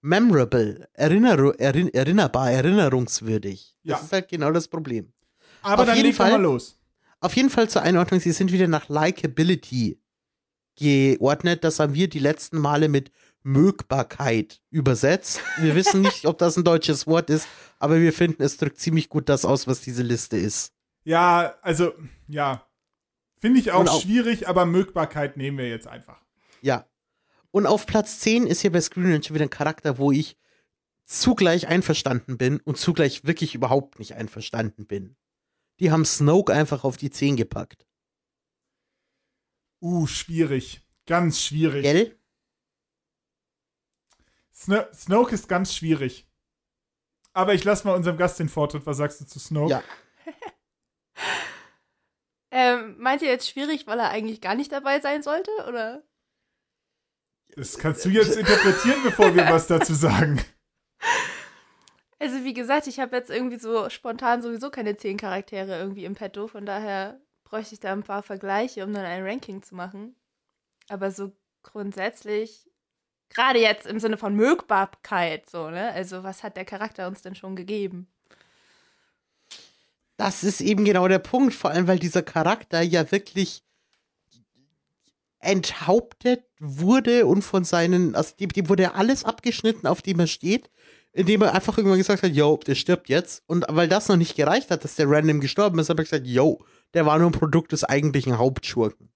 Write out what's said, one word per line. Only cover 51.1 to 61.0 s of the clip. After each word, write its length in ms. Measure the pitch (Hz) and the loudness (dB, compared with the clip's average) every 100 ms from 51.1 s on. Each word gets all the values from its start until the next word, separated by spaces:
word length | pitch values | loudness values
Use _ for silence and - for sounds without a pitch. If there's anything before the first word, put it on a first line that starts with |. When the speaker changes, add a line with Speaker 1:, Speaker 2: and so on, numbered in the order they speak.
| - - - - - - _ _ _ _ _ _ _ _ | -12 -8 -6 -8 -16 -20 _ _ _ _ _ _ _ _
Speaker 3:
Ähm, 440 | 254 247 247 220 - | 0 2 2 -4 -8
meint 240 | 240 277 | -4 -2
ihr 60 | 302 | 0
jetzt 200 | 254 - | -2 -4
schwierig, 380 | - 285 302 - | -8 -6 -6 -6
weil 140 | 226 | -4
er 100 | 226 | -4
eigentlich 300 | 220 220 220 | -4 -8 -10
gar 160 | 190 214 | -6 -6
nicht 160 | 285 | -4
dabei 260 | 277 277 277 | -6 -4 -2
sein 240 | 294 294 | -2 -6
sollte, 300 | 294 311 392 427 - | -4 -6 -6 -8 -8
oder? 340 | 240 220 262 _ _ _ _ _ _ _ _ _ _ _ _ _ _ _ | -8 -10 -12 _ _ _ _ _ _ _ _ _ _ _ _ _ _ _
Speaker 2:
Das 240 | - 131 - | -16 -14 -8
kannst 260 | 156 156 | -6 -4
du 40 | 185 | 0
jetzt 280 | 202 214 - | 2 2 2
interpretieren, 640 | 196 208 196 185 240 277 | 2 4 4 4 2 2
bevor 280 | 254 - 208 175 | 0 4 6 6
wir 120 | 170 | 4
was 200 | 165 - | 2 4
dazu 260 | 165 - | 0 2
sagen. 460 | 156 151 101 151 143 - _ _ _ _ _ | 0 2 2 2 0 -4 _ _ _ _ _